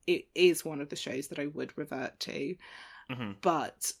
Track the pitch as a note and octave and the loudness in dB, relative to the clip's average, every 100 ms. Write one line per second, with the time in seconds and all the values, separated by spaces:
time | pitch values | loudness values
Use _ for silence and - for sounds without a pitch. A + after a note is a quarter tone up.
0 | - F3 - - F3+ D#3+ E3 D3 D3 - | 0 0 0 6 8 6 -2 -6 -6 -6
1 | - C3 C#3+ D3 C#3+ D3 C3 - D3 C3+ | -6 -4 -6 -4 -4 -4 -6 -6 -6 -4
2 | B2+ - - C#3+ C#3+ - - - - - | -6 -6 -6 -4 -4 -6 -12 -18 -18 -16
3 | - B2+ A2 F#2+ F#3+ D#3+ A#2+ - - - | -10 -6 -6 0 2 2 0 -4 -6 -4